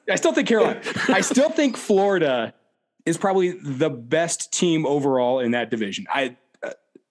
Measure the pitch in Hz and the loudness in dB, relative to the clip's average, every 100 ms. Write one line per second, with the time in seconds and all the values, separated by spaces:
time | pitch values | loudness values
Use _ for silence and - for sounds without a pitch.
0 | - 185 330 320 226 220 151 - - - | -4 0 2 2 2 2 2 -2 -8 -4
1 | - 254 - 262 311 320 277 220 - 190 | 0 0 2 2 2 2 0 0 0 2
2 | 202 185 147 127 113 - _ _ _ _ | 4 2 0 0 -4 -8 _ _ _ _
3 | 160 165 196 190 180 - 143 131 156 123 | -4 -2 0 2 0 -2 -6 -2 -2 -2
4 | 117 156 170 - - - 180 160 127 143 | -2 0 0 -4 -6 -2 0 2 0 0
5 | 139 131 123 131 120 120 117 113 98 98 | 2 2 2 2 0 -2 -2 -4 -4 -6
6 | 95 139 131 123 _ _ 69 - _ - | -6 -4 -4 -6 _ _ -14 -14 _ -20
7 | _ | _